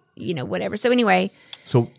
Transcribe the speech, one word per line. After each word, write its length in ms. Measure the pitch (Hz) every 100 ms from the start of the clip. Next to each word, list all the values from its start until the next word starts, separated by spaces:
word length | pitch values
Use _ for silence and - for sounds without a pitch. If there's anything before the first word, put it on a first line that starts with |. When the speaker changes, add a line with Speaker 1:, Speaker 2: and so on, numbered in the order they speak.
| _ -
Speaker 1:
you 180 | -
know, 100 | 165
whatever. 320 | 123 180 - 208
So 160 | 240
anyway. 400 | 247 220 185 190 - - -
Speaker 2:
So 260 | - 127 117